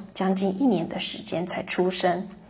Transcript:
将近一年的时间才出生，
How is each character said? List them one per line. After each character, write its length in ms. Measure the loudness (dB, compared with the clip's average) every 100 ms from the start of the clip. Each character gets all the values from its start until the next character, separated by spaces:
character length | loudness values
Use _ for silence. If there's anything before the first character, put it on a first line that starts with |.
| -8
将 220 | -2 0 2
近 260 | 0 2
一 40 | 2
年 240 | 2 0
的 100 | -4
时 220 | -4 -4
间 240 | -4 -2 -2
才 180 | -4
出 280 | -2 2 2
生， 360 | 2 2 2 -4 -12 -20